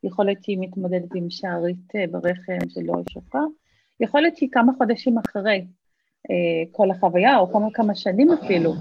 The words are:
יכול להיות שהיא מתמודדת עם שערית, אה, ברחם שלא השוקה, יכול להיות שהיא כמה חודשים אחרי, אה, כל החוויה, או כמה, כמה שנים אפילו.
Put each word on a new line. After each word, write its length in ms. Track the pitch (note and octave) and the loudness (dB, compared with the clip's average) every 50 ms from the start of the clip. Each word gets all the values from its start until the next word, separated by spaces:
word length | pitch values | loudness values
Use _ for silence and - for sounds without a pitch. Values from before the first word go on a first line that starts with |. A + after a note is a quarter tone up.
| - | -6
יכול 220 | F#3+ F3+ - G#3 | -6 -2 0 0
להיות 200 | G3 G3+ G3 - | 0 0 -2 -4
שהיא 140 | - G3+ F#3 | -6 -6 -4
מתמודדת 540 | F#3 F#3 F#3 G3 F#3 F3+ F#3 F3+ F3 F3 - | -6 -6 -8 -6 -6 -2 -2 -4 -4 -4 -8
עם 160 | F#3 F3 E3+ | -8 -8 -8
שערית, 680 | - - - F#3+ F3 F3 E3+ F3 F3+ F3+ - _ - | -8 -8 -8 -6 -4 -2 -2 -4 -4 -6 -12 _ -6
אה, 80 | G#3+ F#3+ E3+ | -4 -4 -4
ברחם 580 | E3 F3+ F3 F3 F3+ F3+ - - F#3 F3+ F3 F3 | -4 -4 -2 -2 -4 -4 -6 -8 -6 -6 -6 -6
שלא 340 | F3 F3+ E3+ E3+ F3 F3 F3 | -8 -8 -6 -4 -4 -4 -4
השוקה, 340 | F3+ - - - - - C4+ D4 D#4 D#4 _ _ _ _ _ _ _ _ _ | -8 -12 -18 -18 -6 -4 -2 -2 -2 -4 _ _ _ _ _ _ _ _ _
יכול 200 | A#3 A3 - D4 | -4 0 2 2
להיות 160 | D4+ E4+ E4 | 2 2 0
שהיא 120 | - - C4 - | 0 -6 0 2
כמה 200 | B3 A#3 B3 C4 C4 | 4 4 4 4 4
חודשים 400 | B3+ G#3+ A#3 A3+ - C4 A#3+ A3+ | 0 0 0 -2 0 0 0 0
אחרי, 480 | G#3+ - - G#3 G3 G#3+ G#3 F#3+ F3+ F#3 - _ _ _ _ _ _ _ _ _ _ - | 0 -2 -6 -4 0 0 0 0 -2 -6 -16 _ _ _ _ _ _ _ _ _ _ -4
אה, 420 | - F3+ F3 E3+ E3 E3 E3 F3+ _ | -2 0 0 0 0 -2 -4 -6 _
כל 180 | - G#3+ F#3+ | 0 2 2
החוויה, 480 | F#3+ F#3 G3 F3+ E3 F3+ F#3 B3 C#4 A#3+ | 2 2 0 2 2 4 4 6 6 6
או 140 | F#3 F3+ - | 4 2 2
כמה, 180 | G#3+ G#3 G#3+ | 0 0 0
כמה 240 | G#3+ - A3+ G#3 G3+ | 0 0 0 0 0
שנים 380 | - - G3+ F#3 G3+ C4+ E4 F4 | -2 -2 -2 2 4 6 4 4
אפילו. 400 | - - - G3 E3+ E3 E3 D#3 E3 | 2 0 0 0 2 2 0 -2 -2